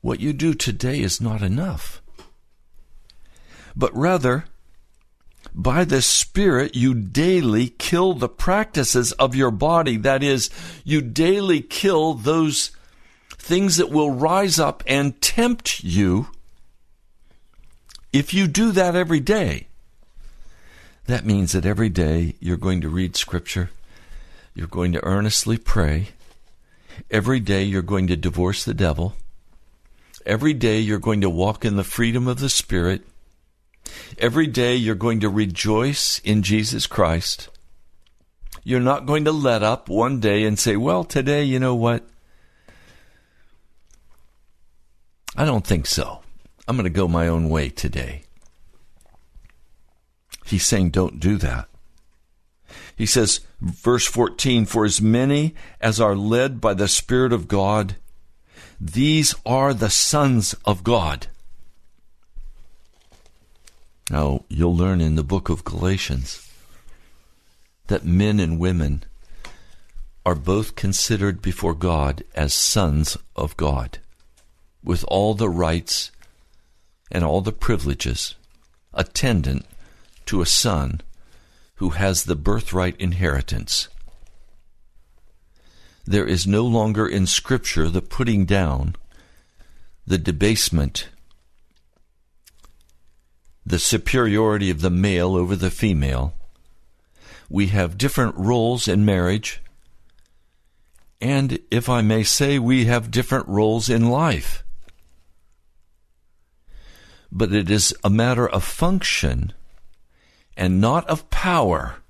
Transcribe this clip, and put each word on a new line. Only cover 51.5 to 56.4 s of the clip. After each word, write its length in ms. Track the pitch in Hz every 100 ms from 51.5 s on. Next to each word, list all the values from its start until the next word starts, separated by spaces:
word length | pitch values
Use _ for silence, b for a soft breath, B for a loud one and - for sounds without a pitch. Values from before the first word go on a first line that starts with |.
| 60 55 - - - _ _ _ _ _ _ B B B B
He 100 | 113
says, 340 | 127 107 - - -
verse 460 | 90 87 - 123 -
fourteen, 600 | - 117 - 139 123 104
"For 200 | 117 107
as 160 | -
many 540 | 107 117 135 143 156 B B B
as 200 | 117 107
are 160 | 107 101
led 460 | 104 113